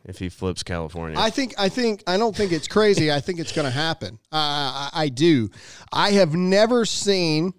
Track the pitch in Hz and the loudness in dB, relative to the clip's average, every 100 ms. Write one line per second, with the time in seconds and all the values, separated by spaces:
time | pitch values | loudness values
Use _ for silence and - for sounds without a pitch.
0 | - 92 90 - 92 87 - 87 80 85 | -16 -10 -10 -6 -6 -6 -6 -6 -8 -8
1 | 82 80 220 277 262 - 196 247 233 208 | -8 -2 -2 -2 -6 -2 -4 0 -2 -2
2 | - 185 226 196 202 165 - 208 214 196 | -2 0 0 0 -2 -2 -2 2 4 4
3 | 151 143 160 170 156 165 143 127 160 160 | 2 0 -2 -6 -4 -2 -2 -2 -2 -4
4 | - 117 _ 156 151 147 139 135 143 165 | -8 -14 _ -2 -2 -2 -4 -6 -6 -4
5 | 156 123 170 143 107 - - - - - | -2 2 4 4 2 -8 -20 -20 -6 0
6 | 190 202 170 165 185 190 226 247 220 - | 4 4 4 2 2 4 4 4 0 -2
7 | 202 196 170 156 180 | 0 2 2 0 0